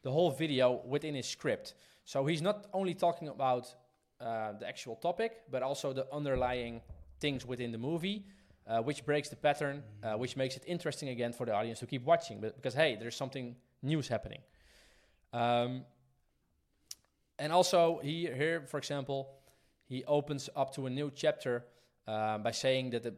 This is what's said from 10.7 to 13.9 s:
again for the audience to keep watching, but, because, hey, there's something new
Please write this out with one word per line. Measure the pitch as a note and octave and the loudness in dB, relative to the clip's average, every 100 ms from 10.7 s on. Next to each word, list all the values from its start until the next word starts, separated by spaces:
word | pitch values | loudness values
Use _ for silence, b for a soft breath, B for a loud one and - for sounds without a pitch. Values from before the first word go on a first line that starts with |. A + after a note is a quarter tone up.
| F3 E3 C#3 C#3+ | -4 -4 -4 -6
again | A#2+ A#2+ | -2 -2
for | A#2+ A#2+ | -2 0
the | |
audience | G#2 A2+ A2+ | 0 0 -4
to | A#2+ | -6
keep | C3+ | -4
watching, | B2 E3 - G#2 | 4 4 4 -6
but, | G#2+ - | -8 -4
because, | C3+ B2 | -4 4
hey, | D#3 G#2+ | 4 4
there's | A#2 - | -6 -6
something | C3+ C3+ B2 A#2+ _ _ | -6 -6 -8 -12 _ _
new | C3+ | 0